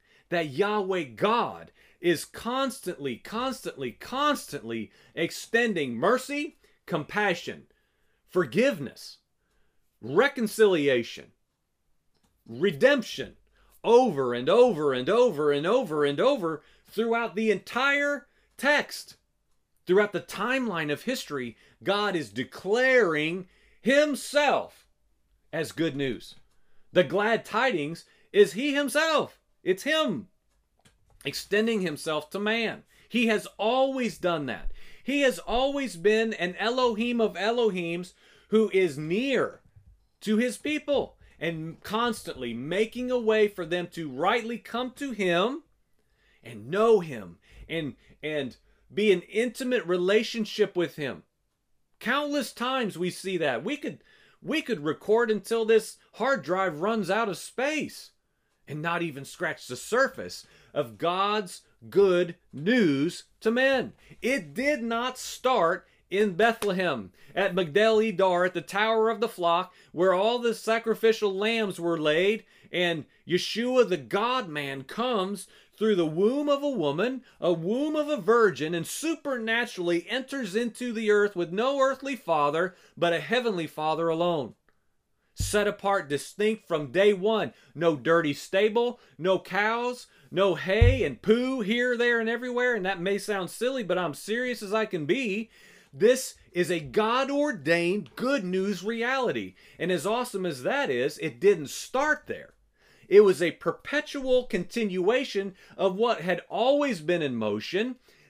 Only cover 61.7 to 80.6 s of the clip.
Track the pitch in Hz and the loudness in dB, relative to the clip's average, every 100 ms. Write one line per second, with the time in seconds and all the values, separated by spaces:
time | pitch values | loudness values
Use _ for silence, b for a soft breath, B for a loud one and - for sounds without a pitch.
61.7 | _ 113 165 196 180 175 - _ - 165 | _ 0 4 6 4 2 -4 _ -4 2
62.7 | 254 180 135 160 - - _ 220 240 269 | 4 4 4 0 -4 -14 _ -2 2 2
63.7 | 262 - - B B 220 269 151 151 277 | 2 -2 -10 B B -2 -2 -4 -2 0
64.7 | 294 226 233 254 254 - - 254 247 165 | 0 -2 -4 -4 -6 -12 -4 0 2 2
65.7 | 175 b b _ 190 208 170 226 226 208 | 0 b b _ 0 0 2 2 2 -2
66.7 | 185 180 127 95 b b - 196 180 170 | 0 -2 -2 -8 b b -2 0 0 0
67.7 | 147 220 220 220 180 190 175 185 175 - | 2 4 4 2 2 2 4 2 -2 -4
68.7 | 196 220 226 220 214 226 - 170 170 180 | -2 2 2 2 0 -4 0 2 2 0
69.7 | b b 147 185 180 214 240 233 220 - | b b 2 2 4 2 0 -2 -2 -2
70.7 | 226 226 208 226 220 208 190 214 226 208 | -2 -2 2 2 2 -2 0 0 0 -2
71.7 | 175 170 165 151 160 196 220 b b b | -2 -2 0 2 2 2 0 b b b
72.7 | 170 175 165 - b - 180 - 202 247 | -2 -2 -2 -8 b -2 -2 -2 -4 2
73.7 | 254 208 175 117 196 233 254 190 151 143 | 4 4 0 -2 -2 0 -2 -4 -6 -6
74.7 | 139 135 - 247 226 185 196 - b b | -8 -10 -6 -2 -2 -2 -6 -12 b b
75.7 | - 220 190 160 156 208 277 294 277 285 | -2 2 4 2 2 2 2 0 0 0
76.7 | 247 147 147 233 262 b b 165 165 165 | 0 0 0 -2 -4 b b 0 0 -2
77.7 | 240 311 302 294 285 170 233 214 135 156 | -2 0 -2 -2 0 2 4 4 2 -2
78.7 | 170 156 - 320 320 285 254 220 233 233 | -4 -4 -6 -4 -4 -4 -4 -2 -2 -2
79.7 | 185 175 170 175 247 262 277 214 202 | -2 0 -2 -2 -6 -6 -6 -4 -2